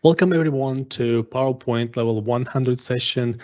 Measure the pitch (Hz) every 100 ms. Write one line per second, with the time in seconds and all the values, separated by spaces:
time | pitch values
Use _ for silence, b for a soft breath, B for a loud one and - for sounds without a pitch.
0 | 160 170 185 170 160 135 135 131 131 -
1 | 120 117 117 127 131 127 - 117 120 123
2 | 117 110 107 120 127 139 127 123 - 127
3 | - - 120 117